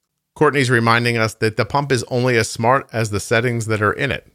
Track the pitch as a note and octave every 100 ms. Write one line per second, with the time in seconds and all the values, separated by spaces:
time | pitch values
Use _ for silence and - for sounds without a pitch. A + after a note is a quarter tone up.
0 | _ _ _ - D3+ C3+ B2 B2+ A2+ A#2
1 | A#2+ A#2 A2 - A2 G#2+ A2+ C#3+ C#3+ B2+
2 | A#2 B2+ B2+ A#2+ A2 - A#2 C3+ - A#2
3 | A2 G2+ - A#2 B2 A#2 A2 A2 G#2 -
4 | C#3 E2 -